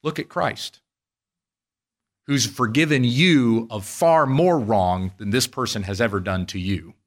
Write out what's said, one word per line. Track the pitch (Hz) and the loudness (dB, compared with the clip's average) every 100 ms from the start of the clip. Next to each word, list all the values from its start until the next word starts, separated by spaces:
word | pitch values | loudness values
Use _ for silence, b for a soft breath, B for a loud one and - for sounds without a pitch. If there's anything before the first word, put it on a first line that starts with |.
Look | 151 156 | -6 -8
at | 143 | -8
Christ, | 175 165 117 - _ _ _ _ _ _ _ _ _ _ _ _ _ _ _ - | -4 -4 -4 -14 _ _ _ _ _ _ _ _ _ _ _ _ _ _ _ -2
who's | 139 110 | 0 0
forgiven | - 120 120 160 143 | -2 0 2 2 2
you | 123 123 185 151 120 113 113 | 2 2 4 4 4 0 -2
of | 107 | -10
far | 98 - 165 160 139 | -10 0 4 4 4
more | 135 180 165 | 2 2 2
wrong | 107 107 90 92 92 95 | 0 0 2 0 -4 -6
than | 104 | -2
this | 120 - | -2 -2
person | - 120 110 | -4 -6 -6
has | 95 98 | -6 -2
ever | 117 98 | -2 -2
done | 92 92 90 | -2 -4 -4
to | 98 | -6
you. | 92 92 82 - | -4 -4 -6 -20